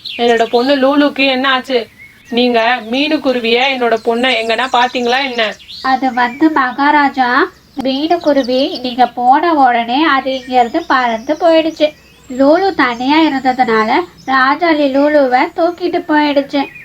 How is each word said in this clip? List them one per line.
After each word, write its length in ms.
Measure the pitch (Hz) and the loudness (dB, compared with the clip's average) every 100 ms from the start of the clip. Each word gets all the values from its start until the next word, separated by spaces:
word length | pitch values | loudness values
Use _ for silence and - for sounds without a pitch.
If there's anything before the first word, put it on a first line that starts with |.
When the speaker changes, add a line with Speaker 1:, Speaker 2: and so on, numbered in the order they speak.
| - - | -12 -2
Speaker 1:
என்னோட 280 | 240 226 226 | 2 2 2
பொண்ணு 260 | 240 254 285 | 0 2 2
லூலுக்கு 500 | 262 285 294 - 269 | 2 2 0 0 0
என்ன 240 | 254 269 | 0 0
ஆச்சு? 380 | 262 254 247 220 - - - - | -2 -2 -4 -4 -16 -20 -20 -6
நீங்க 500 | 233 247 233 226 247 214 | 0 2 2 0 -2 -4
மீனு 280 | 254 302 302 | -4 -2 -2
குருவிய, 400 | 262 247 226 233 269 | -2 -2 0 0 0
என்னோட 260 | 262 233 226 233 | -2 -2 -2 -2
பொண்ணை 260 | 233 262 | -2 0
எங்கன்னா 360 | 233 226 220 254 | -2 -2 -4 -2
பாத்தீங்களா 480 | 247 247 254 240 254 | 0 0 -2 -2 -2
என்ன?" 300 | 269 233 214 - - - | -2 -4 -4 -6 -18 -8
Speaker 2:
"அது 320 | 262 254 262 | -4 -2 -2
வந்து 360 | 240 240 269 311 | -2 -2 0 0
மகாராஜா, 800 | 302 254 247 285 294 277 277 247 262 359 - _ - | 0 -2 0 2 2 2 0 0 0 -2 -6 _ -8
மீனு 340 | 254 269 311 349 | -4 -2 -2 0
குருவி 600 | 311 277 240 254 311 294 | 0 0 0 0 -2 -4
நீங்க 260 | 247 240 240 | -4 0 0
போன 480 | 247 247 285 349 | 2 2 2 2
உடனே 500 | 311 262 233 233 262 | 2 2 2 0 0
அது 280 | 320 277 262 | 0 0 -2
இங்க 200 | 269 254 254 | -6 -2 0
இருந்து 240 | 233 320 - | 2 -2 0
பறந்து 460 | 269 240 226 247 | 0 0 -2 -4
போயிடுச்சு. 560 | 311 349 320 320 311 302 - - - - 254 | 0 2 2 2 0 -2 -4 -20 -20 -8 0
லூலு 300 | 277 339 392 302 | 4 4 2 0
தனியா 420 | 254 233 262 311 | -2 -2 0 2
இருந்ததுனால 720 | 311 269 254 254 240 220 220 294 349 - - | 2 0 -2 0 2 2 2 0 -2 -10 -2
ராஜாளி 600 | 262 262 294 339 302 285 | 0 2 2 0 2 2
லூலுவை 520 | 269 294 302 262 247 339 - | 2 2 2 2 0 -2 -2
தூக்கிட்டு 440 | 339 349 349 339 - | -2 -2 -4 -4 0
போயிடுச்சு. 540 | 302 294 285 277 285 277 - | 0 2 0 -2 -4 -6 -10